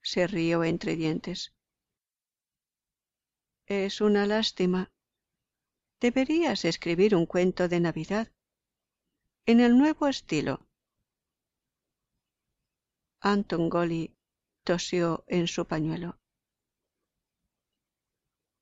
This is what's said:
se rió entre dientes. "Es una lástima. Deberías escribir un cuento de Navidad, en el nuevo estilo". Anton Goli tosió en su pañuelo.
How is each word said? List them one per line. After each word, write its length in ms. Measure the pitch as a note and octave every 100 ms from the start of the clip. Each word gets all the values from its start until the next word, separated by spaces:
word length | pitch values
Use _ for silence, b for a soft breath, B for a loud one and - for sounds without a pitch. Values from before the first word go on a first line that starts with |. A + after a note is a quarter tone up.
se 240 | - - F3
rió 360 | G3 E3 E3
entre 320 | E3 E3+ - D#3+
dientes. 560 | D#3+ D#3+ - F#3 - _ _ _ _ _ _ _ _ _ _ _ _ _ _ _ _ _ _ _ _ _ -
"Es 340 | G3+ G3 -
una 260 | G#3+ G#3 G3+
lástima. 640 | G#3+ A3 - F3+ F#3 F#3 _ _ _ _ _ _ _ _ _ _ _
Deberías 640 | A#3+ B3 C4 D#4+ D#4+ G#3
escribir 500 | E3+ E3 - E3+ G#3
un 120 | G3 E3
cuento 420 | F3+ F3+ F3+ F3+
de 120 | F3
Navidad, 520 | E3+ D#3+ D#3+ G3+ A3+ _ _ _ _ _ _ _ _ _ _ _ -
en 140 | A#3
el 180 | A#3+ B3
nuevo 300 | D4 D#4 D4
estilo". 580 | E3 - D#3 C#3 C3+ _ _ _ _ _ _ _ _ _ _ _ _ _ _ _ _ _ _ _ _ _ _ _ _ _ _
Anton 480 | G3 G3+ G3+ E3 E3
Goli 480 | F3 F3 E3 D#3+ _ _ _ _ _
tosió 600 | - F3 - F3+ E3+ D#3+ -
en 180 | F3+ E3+
su 200 | - E3+
pañuelo. 520 | E3 D#3 E3 F3 - _ _ _ _ _ _ _ _ _ _ _ _ _ _ _ _ _ _ _ _ _ _ _ _